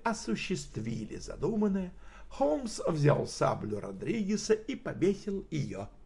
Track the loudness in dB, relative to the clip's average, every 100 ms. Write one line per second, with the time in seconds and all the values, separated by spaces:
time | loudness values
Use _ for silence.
0 | -2 -2 -2 -2 0 -2 -2 -6 -4 -4
1 | -6 -8 -8 -2 0 2 2 2 -2 -8
2 | -16 -16 -10 2 2 2 -2 -2 0 6
3 | 6 6 2 2 2 2 -2 -4 -6 -6
4 | -2 0 2 0 2 2 2 -6 -4 2
5 | 2 2 -2 -6 -4 -4 -4 -4 -8 -12